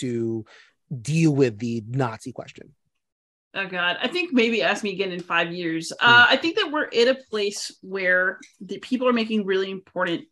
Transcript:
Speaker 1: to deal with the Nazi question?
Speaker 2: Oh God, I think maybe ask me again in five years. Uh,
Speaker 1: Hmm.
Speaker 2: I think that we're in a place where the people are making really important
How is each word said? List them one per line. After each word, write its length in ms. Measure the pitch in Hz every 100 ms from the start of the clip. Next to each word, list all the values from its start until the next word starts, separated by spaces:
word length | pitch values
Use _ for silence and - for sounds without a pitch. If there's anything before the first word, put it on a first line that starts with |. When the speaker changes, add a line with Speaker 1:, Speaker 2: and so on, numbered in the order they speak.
Speaker 1:
to 440 | 131 117 113 113 107 - _ _ - 131
deal 340 | 113 160 160
with 240 | 139 127 104
the 220 | 120 117 107
Nazi 420 | 131 123 110 131
question? 420 | - - - - _ _ _ _ _ _ _ _ -
Speaker 2:
Oh 120 | 190
God, 300 | 180 175 170
I 60 | 247
think 240 | 359 349
maybe 300 | 247 233 226
ask 200 | 175 202
me 80 | 208
again 220 | 185 196
in 80 | 180
five 320 | 170 170 170
years. 400 | 175 170 165 165 -
Uh, 260 | 240 240 240
Speaker 1:
Hmm. 60 |
Speaker 2:
I 40 | 262
think 200 | 330 381
that 160 | 349
we're 140 | 302 -
in 200 | 226 240
a 80 |
place 640 | 262 - 214 208 208 - -
where 580 | 190 196 180 180 185 190 - -
the 180 | 185 196
people 260 | - 254 254
are 60 |
making 340 | 240 220 220 190
really 240 | 190 196
important 520 | 196 - 175 180 165 -